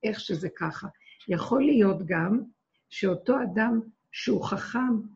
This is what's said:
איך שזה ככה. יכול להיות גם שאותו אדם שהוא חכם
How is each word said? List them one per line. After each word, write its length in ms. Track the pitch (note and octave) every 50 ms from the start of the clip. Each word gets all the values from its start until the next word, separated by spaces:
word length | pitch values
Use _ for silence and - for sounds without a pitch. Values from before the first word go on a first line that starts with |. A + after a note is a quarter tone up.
| -
איך 180 | A3 G#3 -
שזה 280 | - - G3+ D3+ F3 F3 -
ככה. 320 | - F3 D#3 D#3 - - G3 - _ _ - - _ - -
יכול 360 | F3 F3 - - A#3 C4+ C4+
להיות 340 | D4 D4+ A#3+ G#3 F#3+ F#3+ D#3+ F3+
גם 360 | D#3 F#3 E3 E3 F#3 G#3 B3 - - _ _ _ _ _ _ _ _
שאותו 520 | - - - F#3+ F3+ F3 - - B3 C4+ B3
אדם 380 | G3 F3 G#3+ A3 A#3 A#3 A3+ A3+ - - _ _ _ -
שהוא 320 | - - - A#3 F#3 -
חכם 560 | - - G3 - - - A#3 B3+ B3+ A#3+ G#3+ G3 - -